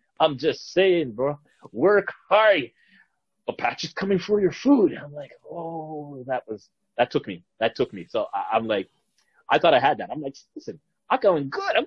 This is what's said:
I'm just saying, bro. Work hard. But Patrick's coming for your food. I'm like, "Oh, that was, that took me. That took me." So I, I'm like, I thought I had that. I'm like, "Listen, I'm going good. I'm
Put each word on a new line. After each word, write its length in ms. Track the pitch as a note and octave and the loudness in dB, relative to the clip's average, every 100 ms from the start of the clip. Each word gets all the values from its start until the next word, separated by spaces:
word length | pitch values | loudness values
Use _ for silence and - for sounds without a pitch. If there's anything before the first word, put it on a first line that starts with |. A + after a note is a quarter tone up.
| _ - | _ -2
I'm 160 | D#3+ C3+ | 0 0
just 380 | D3+ C3+ - | -2 -2 -2
saying, 380 | F3+ F#3+ F3 C#3 | 2 4 2 0
bro. 260 | G#2+ C#3 D3 _ _ - | -2 -4 -4 _ _ -14
Work 360 | G#2 E3+ G#3 G3 - - | 0 4 4 2 -8 0
hard. 420 | G3+ A3 F3+ A#2+ _ _ _ _ _ _ _ - | 4 6 4 0 _ _ _ _ _ _ _ -10
But 100 | - | -4
Patrick's 360 | A#2+ - D#3 | -4 -4 -8
coming 240 | - G3 F#3+ | -6 -2 -2
for 220 | - G#3 | 0 0
your 100 | F#3 | 0
food. 400 | - C4 C#4 F3 - | 0 4 6 4 0
I'm 120 | D3 | -10
like, 160 | D3 C#3 - D3+ | -14 -16 -18 -16
"Oh, 760 | E3+ E3 E3 D#3 D#3 D3 C#3+ B2+ | -12 -10 -10 -10 -12 -12 -14 -6
that 160 | B2+ - | -6 -6
was, 200 | G#2+ _ _ _ - | -12 _ _ _ -2
that 120 | A#2+ | 0
took 140 | - - | 0 -4
me. 160 | F2 _ _ | -10 _ _
That 160 | A2+ - | -4 -2
took 160 | B2 | -4
me." 140 | G2 E2+ | -6 -8
So 180 | A2+ G2+ | -6 -4
I, 220 | G2 F#2 A2+ | -6 -2 -2
I'm 100 | A2+ | 0
like, 220 | G#2 F#2+ _ _ _ _ _ - | -2 -4 _ _ _ _ _ 0
I 100 | D3+ | 2
thought 140 | E3 | 4
I 40 | C3+ | 4
had 180 | C#3 C#3+ | 4 0
that. 120 | F#2 | -4
I'm 100 | C3+ | -10
like, 140 | C#3 - _ - | -10 -12 _ -16
"Listen, 240 | - G2 _ _ - | -16 -16 _ _ -4
I'm 120 | C4+ | 0
going 300 | G#3 E3 C#3 | 2 2 -2
good. 260 | G4 G4 | -6 -2
I'm 100 | A3+ | -2